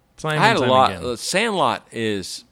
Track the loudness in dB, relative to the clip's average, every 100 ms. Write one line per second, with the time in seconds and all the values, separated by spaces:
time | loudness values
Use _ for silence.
0 | _ -10 -4 2 2 2 4 4 4 0
1 | -8 -6 -4 -2 0 0 0 0 -6 -6
2 | -4 -4 -6 -12 -18